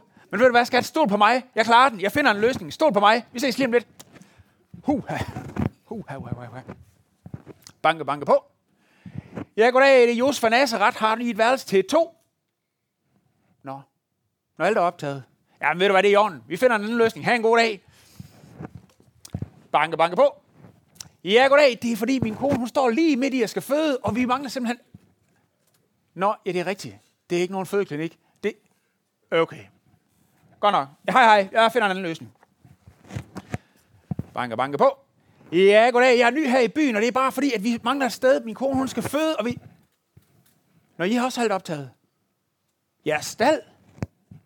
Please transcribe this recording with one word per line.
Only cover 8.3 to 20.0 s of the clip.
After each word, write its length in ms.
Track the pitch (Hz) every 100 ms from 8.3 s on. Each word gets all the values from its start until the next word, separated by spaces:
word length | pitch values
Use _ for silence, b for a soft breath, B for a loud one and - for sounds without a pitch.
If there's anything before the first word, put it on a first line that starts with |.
| 262 _ _ _ _ B B B B B B B -
Ja, 120 | 240
goddag. 320 | 254 277 262
Det 100 | 240
er 40 | 233
Josef 260 | 269 247
fra 80 | 226
Nazareth. 480 | 233 277 220 214 -
Har 180 | 220 226
du 60 |
et 140 | 240 208
værelse 280 | 226 262 -
til 200 | 196 190
to? 280 | 311 330 _ _ _ _ _ _ _ _ _ _ _ _ _ _ _
Nå. 180 | 139 139 - _ _ _ _ _ _ -
Når 80 | 175
alt 120 | 220
er 40 |
optaget. 420 | 175 175 147 139 - _ _ -
Jamen, 180 | 143 170
ved 80 | 196
du 60 |
hvad, 100 | 190
det 40 | 202
er 60 |
i 20 | 202
orden. 280 | 208 139 117
Vi 100 | 175
finder 180 | 254 214
en 60 |
anden 160 | 208 233
løsning. 280 | 226 147 135
Ha' 100 | 233
en 60 |
god 160 | 220 233
dag. 240 | 226 196 _ B B B B B B - - - _ _ _ _ - - - _ -
Banke, 260 | 151 156
banke 180 | 160